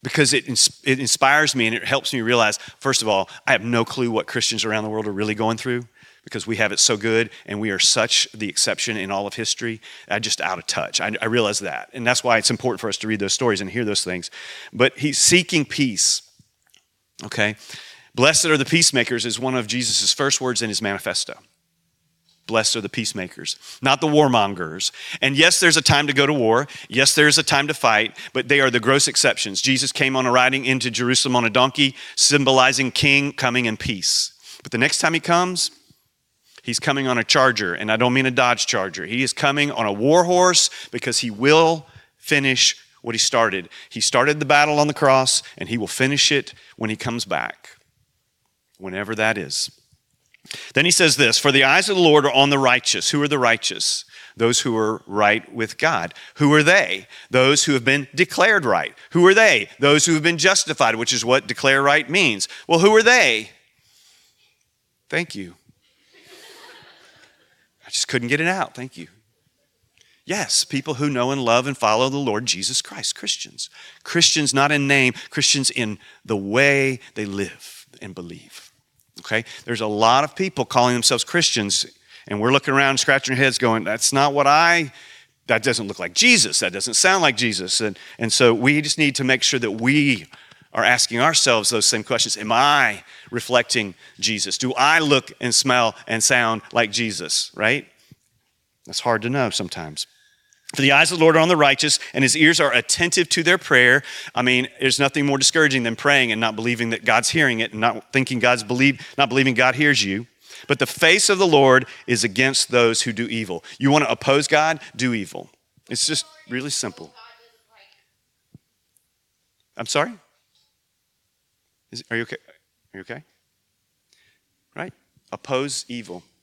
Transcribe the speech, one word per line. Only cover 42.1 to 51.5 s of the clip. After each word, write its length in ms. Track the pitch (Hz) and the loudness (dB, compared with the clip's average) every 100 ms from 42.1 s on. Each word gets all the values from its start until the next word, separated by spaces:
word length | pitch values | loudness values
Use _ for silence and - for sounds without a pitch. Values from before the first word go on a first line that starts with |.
| _ | _
finish 600 | - 147 135 127 - - _ _ | -2 0 0 2 0 0 _ _
what 120 | 117 | -10
he 40 | 113 | -4
started. 500 | - 120 113 95 85 - - | 0 2 0 -2 -10 -20 -16
He 100 | 117 | -6
started 400 | - 127 139 151 | 0 2 2 0
the 60 | 143 | 2
battle 320 | 147 147 147 | 2 4 2
on 60 | 147 | 0
the 80 | |
cross, 480 | 143 143 131 131 - - - | 2 2 4 2 -2 -4 -16
and 100 | 95 | -8
he 80 | 117 | -6
will 100 | 98 | -6
finish 460 | - 131 139 - | -2 0 2 2
it 220 | 143 - - _ - | 0 -4 -18 _ -10
when 120 | 110 | -8
he 80 | 110 | -6
comes 300 | 120 117 98 | -6 -8 -4
back, 500 | 80 58 - - - _ _ _ _ _ _ _ _ _ _ | -6 -6 -12 -20 -20 _ _ _ _ _ _ _ _ _ _
whenever 360 | 95 92 101 | -12 -8 -6
that 220 | 110 110 107 | -2 -2 -2
is. 340 | 73 - - _ _ _ _ _ _ _ _ - - | -6 -8 -8 _ _ _ _ _ _ _ _ -18 -4
Then 140 | - 170 | 0 2
he 40 | |
says 260 | 165 170 139 | 4 2 4
this, 220 | 123 - | 2 2
"For 140 | 143 | 2